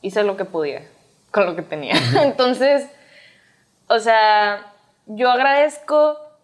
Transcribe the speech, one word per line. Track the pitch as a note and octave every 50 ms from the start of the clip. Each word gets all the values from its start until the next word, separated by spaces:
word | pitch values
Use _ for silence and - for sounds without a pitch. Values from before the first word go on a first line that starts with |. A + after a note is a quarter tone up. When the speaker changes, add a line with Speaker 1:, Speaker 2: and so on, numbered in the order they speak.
Speaker 1:
Hice | - G3 F#3+ G#3+ G#3
lo | G3+ F#3+
que | F#3+ F#3+
podía, | F#3 F#3 E3 D#3 D3 B2+ C3+ D3 - _ _ _ _ _ _ _ _
con | - G#3 G3
lo | F3 E3+
que | F3
tenía. | E3+ - D#3+ D3+ C#3+ B2 -
<laughs> | D#3+ C3+ A#2+
Speaker 2:
Ujú. | B2 G4
Speaker 1:
Entonces, | D4 C#4 C#4 - B3+ B3 B3+ - B3+ C#4 C#4+ C#4+ C#4 - - _ _ _ _ - - - _ _ _ _ _ _ _ _ _ _ _ _
o | - A3+
sea, | A3 A#3 A3+ A3 G#3+ G#3+ G#3+ G#3 G#3 G#3 G3+ G3+ - - - _ _ _ _ _ _
yo | - G#3+ G#3 B3 B3
agradezco | B3 B3 C4 C#4 C#4 C#4+ D4 D4+ D4+ - - - D4 D4+ D4+ D4+ D4+ D4+ - - _ _